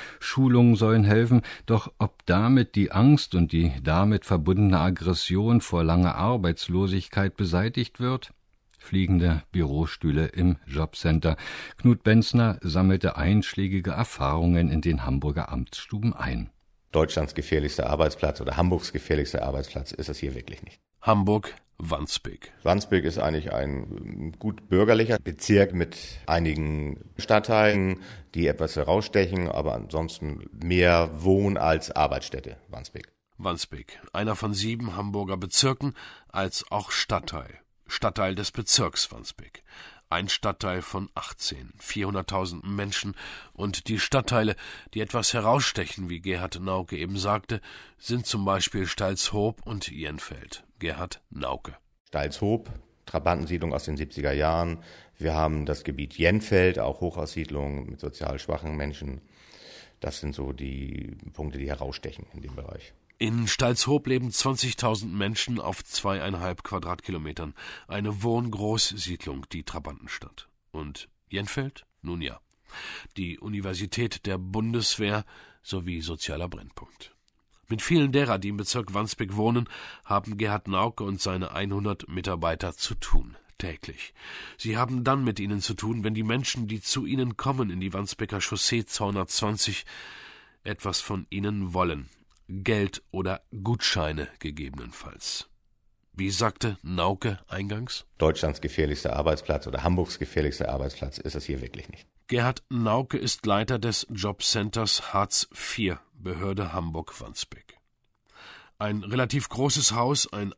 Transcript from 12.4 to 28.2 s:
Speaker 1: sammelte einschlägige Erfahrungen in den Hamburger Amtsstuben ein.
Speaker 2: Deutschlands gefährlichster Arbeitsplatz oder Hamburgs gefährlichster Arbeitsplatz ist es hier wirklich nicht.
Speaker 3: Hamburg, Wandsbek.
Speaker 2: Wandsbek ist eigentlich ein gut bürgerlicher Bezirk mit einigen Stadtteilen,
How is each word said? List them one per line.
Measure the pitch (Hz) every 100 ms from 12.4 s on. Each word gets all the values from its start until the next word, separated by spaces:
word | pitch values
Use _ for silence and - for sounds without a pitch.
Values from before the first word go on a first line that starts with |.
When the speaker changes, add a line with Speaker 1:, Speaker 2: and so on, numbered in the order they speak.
| 113 92
Speaker 1:
sammelte | 87 85 95 95 92 78
einschlägige | 82 104 - - 98 95 87
Erfahrungen | 80 113 - 69 78 85 85 82
in | 78
den | 85 71
Hamburger | 64 67 73 73 -
Amtsstuben | 65 - - - 104 113
ein. | - - 85 - _ _ _ _
Speaker 2:
Deutschlands | 80 78 80 73 76
gefährlichster | - 78 73 - 60
Arbeitsplatz | 73 78 - 73 -
oder | 64 65
Hamburgs | 90 85 -
gefährlichster | 71 - 76 71 -
Arbeitsplatz | 67 67 71 71 67
ist | - 76
es | 73
hier | 69
wirklich | 64 - -
nicht. | - - _ _
Speaker 3:
Hamburg, | - 104 95 107 - - _ -
Wandsbek. | 82 73 76 - - - - -
Speaker 2:
Wandsbek | 85 98 - 92
ist | 80 80
eigentlich | 73 78 -
ein | 58 71 69 - - 50 - 80 -
gut | 107 - -
bürgerlicher | 98 107 113 113 110
Bezirk | - 78 - 101 95
mit | 87 82 - - - -
einigen | 85 82 78 76 76 73 71 - -
Stadtteilen, | - 107 101 107 107 101 95 90 - -